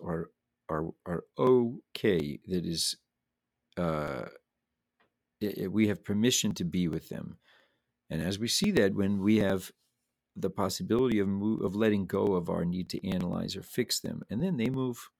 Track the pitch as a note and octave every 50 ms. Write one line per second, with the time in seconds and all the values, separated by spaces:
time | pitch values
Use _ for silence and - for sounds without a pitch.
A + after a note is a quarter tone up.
0 | - E2+ E2 E2 E2+ - _ _ _ _ _ _ _ - D#2+ D#2 E2 - - _
1 | - F2+ E2+ - - - _ - C3+ B2+ B2+ B2 A#2+ A#2 C3+ G#3 - _ - -
2 | - A2 F#2 D#2+ C#2+ C#2+ - - - - F#2 F2+ E2+ F2 E2 D#2+ - - - -
3 | _ _ _ _ _ _ _ _ _ _ _ _ _ _ - - F2 E2 D#2+ D2+
4 | D2 D2 C2+ A#1+ - - - - _ _ _ _ _ _ _ _ _ _ _ _
5 | _ _ _ _ _ _ _ - G#2+ G2+ - - F#2+ F#2+ F#2 A2 A2 G#2 G2 -
6 | - - G2+ G#2 A2+ B2+ B2+ - - G#2 F#2 - F#2 E2 E2+ F2+ F2+ D#2+ - -
7 | - - - - - - - - _ _ - _ _ _ _ _ _ _ _ _
8 | _ - D2+ D#2+ E2 F2+ G2 G2 A#2 A2+ - - - G#3 G3 - G2+ G2 G#2 G2+
9 | G2 G2 G2+ G2 F#2+ G#2 A2 G#2+ G#2 F#2+ F#2+ F#2 - - - _ _ _ _ _
10 | _ _ _ _ _ _ - F#2 F#2 F#2 - - G2 F#2+ - - F#2 F#2+ G#2+ A#2+
11 | C3 B2 A2+ G#2 G2 G2 G2 G2 G2+ G#2+ A2+ - G2 G2 F#2 G#2 A2+ A2 G#2 G2+
12 | F#2+ - - G2 G2+ G#2 F#2+ F2+ E2+ F#2 F2 F2 F2 F2 F2 F#2 F2+ - - -
13 | - F#2+ F#2 F2+ F2+ F2+ F2+ F2+ F2+ F2+ F#2 G2 - - - - A#2 - - -
14 | - - - - - - G2 A#2 E3+ F#3+ F3 A#2+ A2 B2 C#3 C3 C3 B2+ A#2+ -
15 | - - _